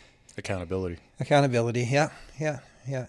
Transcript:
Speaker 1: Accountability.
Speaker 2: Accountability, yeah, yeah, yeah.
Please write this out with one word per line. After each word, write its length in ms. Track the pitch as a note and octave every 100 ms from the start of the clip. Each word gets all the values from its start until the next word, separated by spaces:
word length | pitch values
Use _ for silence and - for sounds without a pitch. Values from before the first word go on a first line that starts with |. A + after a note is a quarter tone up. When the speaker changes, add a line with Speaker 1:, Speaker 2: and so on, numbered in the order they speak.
| - _ - -
Speaker 1:
Accountability. 640 | - F#2+ E2+ F#2 F#2 E2+ - -
Speaker 2:
Accountability, 640 | C3+ D3 C#3 A#2+ A#2 A#2+ A#2
yeah, 200 | C#3 D#3 - - -
yeah, 200 | D3+ C3 - - B2+
yeah. 180 | C3+